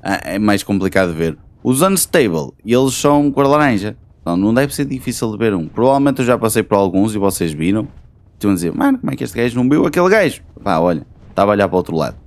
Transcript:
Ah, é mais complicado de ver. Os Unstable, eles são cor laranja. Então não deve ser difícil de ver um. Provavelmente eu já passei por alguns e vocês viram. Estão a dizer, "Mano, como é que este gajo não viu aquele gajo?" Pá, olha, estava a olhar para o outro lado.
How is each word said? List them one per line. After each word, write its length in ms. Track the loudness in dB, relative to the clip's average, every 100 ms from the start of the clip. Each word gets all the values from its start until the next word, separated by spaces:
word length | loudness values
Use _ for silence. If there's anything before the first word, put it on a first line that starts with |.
Ah, 180 | -4 -6
é 140 | -4 -2
mais 240 | 0 0
complicado 480 | 0 -2 0 2 0
de 60 | 0
ver. 260 | -4 -4 -16 -8 -2
Os 140 | 0
Unstable, 680 | 2 0 0 0 2 -2 -6 _
eles 300 | 0 2 2
são 340 | 2 2 2 2
cor 120 | 0
laranja. 520 | 2 4 2 0 -4 -10 -20 _
Então 160 | -4 0
não 180 | 2
deve 180 | 2 0
ser 120 | -4
difícil 480 | -6 -6 -8 -6 -6
de 40 | -2
ver 160 | -2
um. 140 | -2 -4
Provavelmente 540 | 0 2 2 0 0
eu 40 |
já 140 | 0 2
passei 240 | 2 0
por 140 | 2 2
alguns 360 | 2 2 0
e 60 | 0
vocês 340 | -2 0 -4
viram. 360 | -2 -2 -2 -4 -12 -20 -20 _
Estão 180 | _ -2
a 20 |
dizer, 180 | 0 -2
"Mano, 260 | -2 0 0
como 120 | -4
é 40 | -6
que 80 |
este 120 | -8 -4
gajo 200 | -2 0
não 120 | 2
viu 160 | 2
aquele 240 | 2 2 2
gajo?" 340 | 2 0 -2 -18 -10
Pá, 160 | -2 2
olha, 260 | 2 0 -6 -20 -8
estava 220 | 0 2
a 40 |
olhar 120 | 2 2
para 80 |
o 40 | 0
outro 180 | -2 -4
lado. 200 | -4 -8